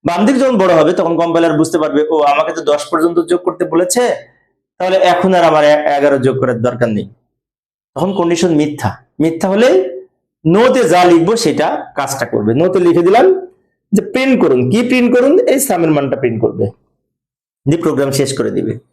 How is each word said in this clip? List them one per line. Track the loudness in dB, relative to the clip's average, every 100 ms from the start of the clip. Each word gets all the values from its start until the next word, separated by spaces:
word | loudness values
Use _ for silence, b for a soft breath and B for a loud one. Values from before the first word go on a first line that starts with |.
| -2
বাম | 0 0
দিক | 2
যখন | 0 2
বড় | 2
হবে | 4 2
তখন | 0 -2 0
কম্পাইলার | 0 0 0 0
বুঝতে | 0 0
পারবে, | -2 -2 0
"ও, | 0
আমাকে | 2 0 -2
তো | -4
দশ | -2 -2 -2
পর্যন্ত | -2 0 0
যোগ | -2 -2
করতে | -2 -6 -4
বলেছে, | -2 0 0 -2 -4 -10 _ _ _ _ _
তাহলে | -2 2
এখন | 2 2 2
আর | 2
আমার | 2 4
এ-, | 2 2 0 0
এগারো | 0 2
যোগ | 0 -2
করার | -4 -2
দরকার | -4 -2 -4
নেই।" | -4 -8 _ _ _ _ _ _ _ _ -6
তখন | -4
কন্ডিশন | -2 -2 0 0 0
মিথ্যা। | -2 -4 -8 -8 _ -4
মিথ্যা | -4 -2 -2
হলে | 2 2 2 -2 -10 -18 _ _ _ 0
no | 2 2
তে | 2 2
যা | 4 4
লিখবো | 4 2 0
সেটা | 0 0 -2 -4 -8 -8
কাজটা | -6 -6 -4
করবে। | -2 0
no | 0 0
তে | 2
লিখে | 2 2
দিলাম | 4 4 4 2 -4 _ _ _ _
যে | -2
প্রিন্ট | -2 -2 0 2
করুন, | 2 0 0
কি | -2
প্রিন্ট | 0 0 2 2
করুন? | 2 2
এই | 2 0
সামের | 0 -2 0
মানটা | 0 -2 -4
প্রিন্ট | -4 -2
করবে, | -4 -4 -6 -8 _ _ _ _ _ _ _ _ -4
দিয়ে | -2
প্রোগ্রাম | -2 -2 -2
শেষ | -2 -4 -2
করে | -4
দিবে। | -4 -6 -8 _